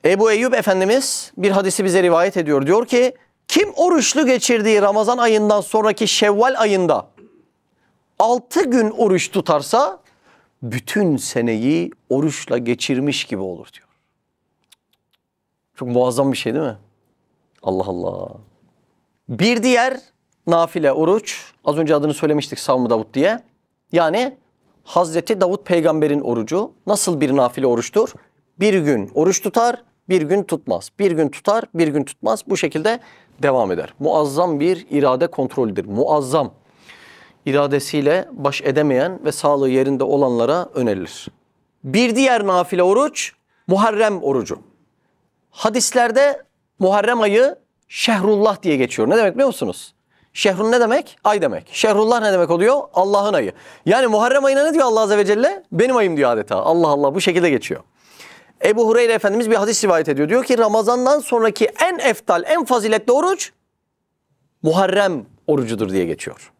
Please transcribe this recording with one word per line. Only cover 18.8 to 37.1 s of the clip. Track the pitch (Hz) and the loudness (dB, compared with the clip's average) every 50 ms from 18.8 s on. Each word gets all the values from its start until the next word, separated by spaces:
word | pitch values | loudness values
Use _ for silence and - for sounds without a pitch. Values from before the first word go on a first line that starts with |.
| _ _ _ _ _ _ _ _ _ - | _ _ _ _ _ _ _ _ _ -14
Bir | - 107 165 226 247 240 208 | -4 -2 0 0 0 0 2
diğer | 262 254 - 240 262 262 - - _ _ _ _ _ _ _ _ | 2 2 2 2 0 -4 -6 -12 _ _ _ _ _ _ _ _
nafile | - 170 165 170 165 - 180 156 143 135 | 0 2 2 2 0 -2 0 0 0 2
oruç, | 156 156 165 190 220 208 - - - - - _ _ _ | 2 2 2 2 0 -2 -6 -14 -14 -16 -20 _ _ _
az | - 147 151 | -2 0 0
önce | 165 147 156 | 0 2 2
adını | 147 143 151 147 | 2 2 -2 -4
söylemiştik | - - 151 151 151 139 - - - | -2 -2 -2 0 -2 -2 -6 -10 -10
Savm-ı | - - 135 127 123 113 | -2 -2 0 0 2 0
Davud | 117 110 110 - - | 0 -2 -2 -4 -2
diye. | 131 143 185 220 247 _ _ _ _ _ _ _ _ _ _ - | 0 0 0 0 -2 _ _ _ _ _ _ _ _ _ _ 0
Yani | 165 170 156 165 220 254 277 262 _ _ _ _ _ _ _ _ _ _ | 0 0 2 0 -2 -2 -4 -6 _ _ _ _ _ _ _ _ _ _
Hazreti | - - - 180 160 160 170 165 - 226 190 | -2 0 0 0 2 -2 -6 -2 -2 0 0
Davud | 190 175 185 196 - | 0 0 0 -4 -2
peygamberin | - 180 170 156 165 156 156 151 147 143 147 | 0 0 2 2 2 2 2 0 0 0 -2
orucu | 139 120 120 117 110 113 156 180 214 - _ _ _ | -2 -2 -4 -4 -4 -4 -4 -4 -4 -6 _ _ _
nasıl | - 208 196 - - 175 143 | -4 -2 -2 0 -2 -2 0
bir | 139 135 131 | 0 0 2
nafile | 139 127 120 - - 131 | 2 2 2 0 -2 0
oruçtur? | 127 120 117 120 - - 208 226 - - - _ _ _ _ _ _ _ _ | 0 0 0 -2 -2 0 -2 -2 -2 -4 -16 _ _ _ _ _ _ _ _
Bir | 185 214 190 | 0 0 2
gün | 190 156 147 139 110 98 101 - | 2 2 2 0 0 -2 -4 -2
oruç | - 156 185 190 - - | 0 2 2 0 0 -4
tutar, | 202 - 240 226 240 240 - - _ _ _ _ - | -2 0 2 2 2 0 -4 -10 _ _ _ _ -2
bir | 185 185 156 | 0 0 0
gün | 147 185 202 202 | 0 0 -2 0
tutmaz. | - 175 156 - - 95 85 - - _ _ | -2 -6 -6 -4 -4 -4 -4 -6 -12 _ _
Bir | 202 190 170 | -2 0 0
gün | 156 160 139 | 0 -2 -2
tutar, | - - _ - 202 226 226 - _ | -2 -4 _ -2 -2 -2 -2 -6 _
bir | 165 165 156 | -2 -2 0
gün | 139 151 135 | 0 -2 -4
tutmaz. | - - _ - - 226 208 - - | -4 -10 _ -2 -2 -2 -2 -2 -6
Bu | 196 | -4
şekilde | 175 - 156 - 151 160 214 233 240 - - - _ _ _ _ _ 139 | -2 -2 -4 -4 -2 -2 -2 -4 -4 -8 -18 -20 _ _ _ _ _ -2
devam | 143 131 127 113 95 90 | 0 2 2 2 0 -2
eder. | 82 76 - - _ | -4 -6 -10 -10 _
Muazzam | 139 156 - 160 151 143 135 151 175 180 160 143 | -2 0 0 2 0 0 0 0 0 0 0 -2
bir | 147 175 185 170 - _ | 0 -2 -2 -2 -6 _
irade | 147 147 139 135 127 127 170 | -2 0 2 2 2 0 -2
kontrolüdür. | 170 - - 135 - - - 127 110 98 95 - | -4 -2 -6 -6 -6 -2 -2 -2 -2 -2 -6 -8
Muazzam. | 104 101 107 143 - 156 151 139 127 135 160 139 - - _ _ _ _ _ _ - - - - - | -6 -4 -2 0 0 0 0 0 0 -2 -2 -2 -2 -8 _ _ _ _ _ _ -20 -20 -20 -20 -20